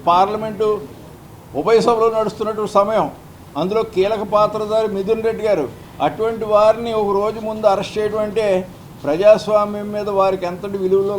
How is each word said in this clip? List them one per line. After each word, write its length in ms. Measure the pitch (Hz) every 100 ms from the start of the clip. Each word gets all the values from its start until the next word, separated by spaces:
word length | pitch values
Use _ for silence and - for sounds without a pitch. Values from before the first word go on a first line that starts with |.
| 170
పార్లమెంటు 600 | 180 196 214 220 202 214 208 - - - - - - - 131
ఉభయ 200 | 170 226 233
సభలో 220 | 226 226 220
నడుస్తున్నటువంటి 580 | 214 - 214 214 208 202
సమయం, 280 | 202 220 156 - - - - 143
అందులో 220 | 180 220 220
కీలక 320 | 180 196 214 202
పాత్రధారి 560 | 208 208 214 214 220 214 196
మిథున్ 260 | 190 226 226
రెడ్డి 160 | 214 214
గారు, 180 | 180 123 - - - 147
అటువంటి 400 | - 226 226 220
వారిని 400 | 208 214 226 233 220
ఒక 100 | 202 196
రోజు 200 | 214 220 214
ముందు 180 | 214 214
అరెస్ట్ 240 | 196 185 214
చేయడం 240 | 214 214 214
అంటే 220 | 202 214 185 185 - - -
ప్రజాస్వామ్యం 840 | 143 160 202 214 202 214 208 208 208 208
మీద 100 | 208 196
వారికి 260 | 190 190 180
ఎంతటి 300 | 175 202 196
విలువలు 320 | 185 196 196